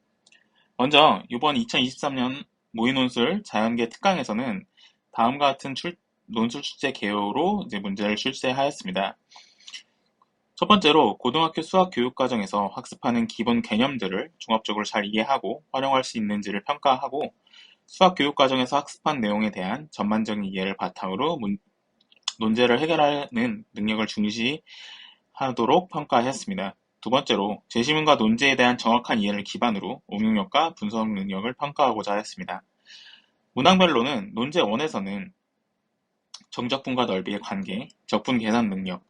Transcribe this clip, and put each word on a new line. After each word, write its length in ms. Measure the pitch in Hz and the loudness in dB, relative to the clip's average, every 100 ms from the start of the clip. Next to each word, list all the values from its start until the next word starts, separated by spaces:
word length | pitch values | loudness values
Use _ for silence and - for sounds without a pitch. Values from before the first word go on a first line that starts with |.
| _ _ _ _ _ _ _ - | _ _ _ _ _ _ _ -2
먼저 460 | 127 147 151 98 - | 4 6 6 6 -2
이번 260 | 120 151 139 | -4 0 0
이천이십삼 600 | 117 151 127 - 151 135 | 0 0 0 -2 -4 -2
년 280 | 123 135 - _ _ | -4 -4 -12 _ _
모의논술 680 | 113 117 135 127 123 123 196 | -2 0 2 0 2 0 0
자연계 460 | 190 107 113 117 117 | -2 -2 0 0 -2
특강에서는 720 | - 202 180 127 107 131 95 - _ - _ _ | -2 0 0 -2 -4 -4 -6 -10 _ -20 _ _
다음과 320 | - 117 139 | 0 0 2
같은 300 | 143 135 143 | 0 0 -6
출-, 200 | 131 170 180 _ _ | -8 -8 -10 _ _
논술 380 | - 117 117 143 | -8 -2 -2 -4
출제 300 | - - - | -10 -4 -4
개요로 720 | - 202 104 202 139 175 214 - | -2 -2 -2 -2 0 0 0 -2
이제 120 | 104 | -6
문제를 380 | 101 98 104 107 | -4 -2 0 0
출제하였습니다. 1000 | 131 135 131 127 139 - 92 92 98 - _ - - _ - - - _ _ _ _ _ _ | -2 -4 -2 0 0 -2 -6 -2 -2 -4 _ -20 -20 _ -20 -20 -20 _ _ _ _ _ _
첫 140 | - - | 0 6
번째로 500 | 208 156 151 123 98 | 6 8 6 4 2
고등학교 420 | 123 143 165 160 | 0 0 0 -2
수학 300 | 160 113 101 | 0 2 2
교육 220 | - 123 | 2 -2
과정에서 540 | - 127 120 98 101 98 | 0 -2 -2 -2 -2 -2
학습하는 580 | - 127 - 131 120 113 | -6 -14 -6 -2 0 -2
기본 340 | - 117 120 | -2 0 0
개념들을 720 | 113 107 135 135 98 95 143 - | 2 2 0 0 -4 -4 -6 -10
종합적으로 460 | - 113 - 107 | -2 -2 0 -4
잘 200 | 104 113 | -2 -2
이해하고 580 | 101 107 110 135 127 117 _ | -2 -2 0 0 -2 -8 _
활용할 320 | 131 135 131 | -4 0 0
수 140 | 127 120 | 0 -2
있는지를 480 | 104 104 101 101 | -2 -2 -4 -6
평가하고 720 | - 147 143 127 135 135 127 - _ - - _ | -4 -2 2 2 0 -6 -8 -10 _ -20 -20 _
수학 300 | _ - 185 | _ 4 4
교육 220 | 180 143 147 | 4 0 4
과정에서 420 | 135 131 127 143 | 2 2 0 0
학습한 420 | 147 - - 147 | -2 -6 -4 0
내용에 300 | 107 104 110 | 0 0 -2
대한 380 | 101 92 127 151 | -2 -4 -6 -8
전반적인 520 | - 104 110 110 104 98 | -4 0 0 0 -4 -4
이해를 280 | 95 95 95 | -4 -4 -4
바탕으로 580 | 92 - 95 95 143 170 | -6 -6 -6 -4 -4 -4
문-, 220 | 104 101 _ _ _ _ _ _ - - | -4 -6 _ _ _ _ _ _ -12 -4
논제를 420 | 110 110 120 120 | 0 4 4 4
해결하는 840 | 156 160 147 147 143 117 120 107 - | 2 4 4 2 -2 -2 -2 -4 -10
능력을 320 | - 107 107 107 | -6 -2 0 -2
중시하도록 1800 | - 104 110 117 156 - - - - - _ _ - 135 123 117 160 180 | 0 -2 0 -2 -2 -8 -20 -20 -20 -20 _ _ -6 -4 0 4 4 2
평가하였습니다. 840 | 165 147 131 123 135 - 95 98 - _ _ | -6 0 2 2 -2 -6 -6 -6 -10 _ _
두 80 | - | -2
번째로 500 | 127 143 107 98 101 - | 0 2 0 0 -4 -6
제시문과 460 | 120 120 156 156 | -2 2 2 4
논제에 400 | 135 110 117 139 | 4 4 4 4
대한 240 | 131 123 120 | 4 4 2
정확한 400 | 117 117 - 127 | 2 2 2 -2
이해를 240 | 101 104 | 0 -2
기반으로 600 | 101 101 120 101 95 131 - | -6 -2 -2 -2 -6 -8 -8
응용력과 600 | 101 110 107 92 139 165 | -2 0 0 0 0 0
분석 360 | - 104 113 110 | -2 -6 -4 -4
능력을 420 | 101 98 95 113 | -4 -6 -6 -6
평가하고자 580 | 127 147 151 135 110 101 | -6 -6 0 0 0 -2
하였습니다. 500 | 101 107 - 90 92 - _ _ - - - _ _ _ | -4 -4 -10 -10 -10 -12 _ _ -20 -20 -20 _ _ _
문항별로는 760 | - 170 190 185 135 123 135 98 | 0 4 6 6 4 0 -2 -6
논제 260 | 110 131 156 | -6 -2 0
원에서는 720 | 120 110 151 117 98 101 92 - _ _ _ _ _ _ _ _ _ - _ | 0 0 -2 -4 -6 -8 -12 -16 _ _ _ _ _ _ _ _ _ -20 _
정적분과 560 | - 120 135 131 127 120 | -8 -4 -4 -2 0 0
넓이의 340 | 95 92 101 | 0 -4 -6
관계, 480 | - 98 92 98 143 _ - | -6 -8 -8 -8 -10 _ -4
적분 320 | 107 - 123 | -2 0 -2
계산 320 | 110 117 113 | 0 0 0
능력, 320 | 95 92 90 | -4 -6 -8